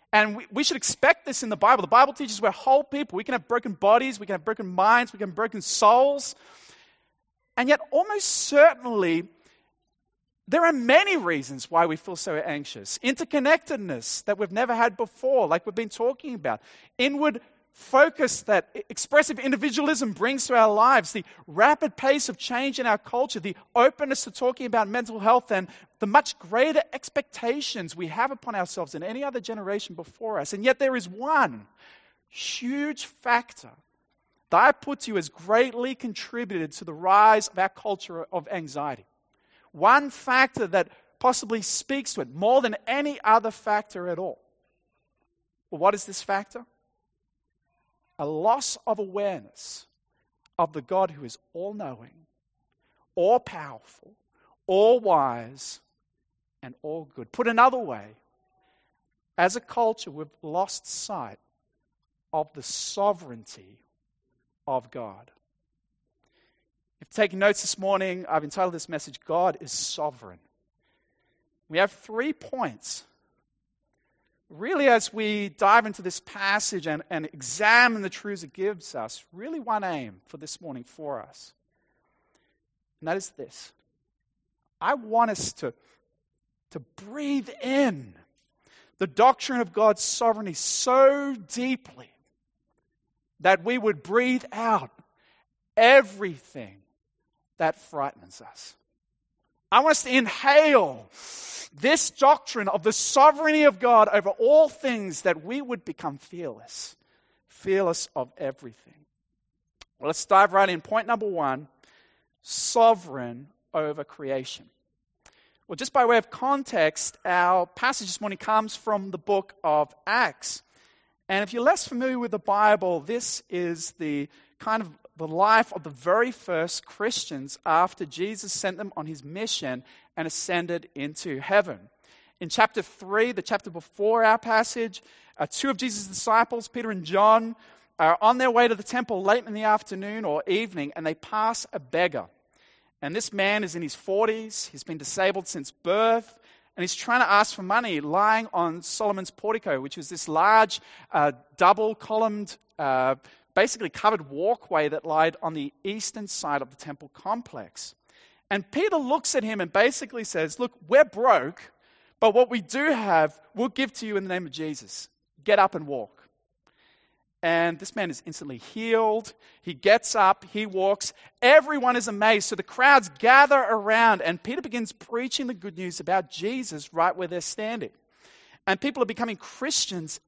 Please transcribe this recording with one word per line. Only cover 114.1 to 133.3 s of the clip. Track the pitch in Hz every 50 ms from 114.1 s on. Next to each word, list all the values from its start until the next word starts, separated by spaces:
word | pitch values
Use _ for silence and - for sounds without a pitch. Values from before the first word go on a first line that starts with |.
| - - 147 135 135 135 131 - - - 92 _ _ _ _ _ _ _ _ _ _ _ _ - _ _ _ _ _ _ _ -
Well, | 185
just | - 269 - -
by | 277 247
way | 233 240 226
of | 220 -
context, | - - 254 262 277 277 262 - 254 190 156 156 - - - - - _ -
our | - 180 180 175 180 185 185 175
passage | - - - - 254 269 - 208 185
this | - -
morning | 214 208 190 -
comes | - 220 214 220 214 214 -
from | - - 220 214 202 190 196
the | 185 170
book | - - 202 190 190 - - _ -
of | 160 151 151 147 - _ _ -
Acts. | 190 214 240 240 180 - _ - - - - - _ _ _ _ _ _ _ _ _ _ _ _ -
And | 190 196 208
if | 190 233
you're | 240 240
less | 294 370 - - -
familiar | 269 240 262 262 254 247
with | 240 220
the | 196 202
Bible, | - - 196 208 214 214 214 185 190 180 175 160
this | 139 170 233 247 240 - - - - _
is | 185 175 180 170 170 165 170 - -
the | - 165 151 147 143 143 - _ _ _ _ _ -
kind | - 226 220 220
of | 208 165 147 _ _ - _ -
the | 160 156
life | 160 175 196 214 220 226 233 - 190
of | 180
the | 147 160
very | 143 120 135 175 190 226 240 254
first | 233 - - - 175 160 165 175 - - -
Christians | - - - 208 240 240 - - - 156 135 135 135 - - -
after | 170 156 165 180 - - - 185
Jesus | 147 135 160 180 208 220 190 - 190 -
sent | - - 190 185 190
them | 208 196 -
on | 156 151 156
his | 160 139 -
mission | 143 165 196 226 - - - 160 135 127 123 - _ - _ _ _ _
and | - 160 160
ascended | - - - - 180 175 175 170 175 170 - - -
into | 139 139 147 151 - - 180 139 135
heaven. | 131 - 196 208 190 180 120 92 98 - _ _ _ _ _ _ _ _ _ -
In | 175 160
chapter | - - - - - 220 175
three, | - - - 196 185 202 214 226 247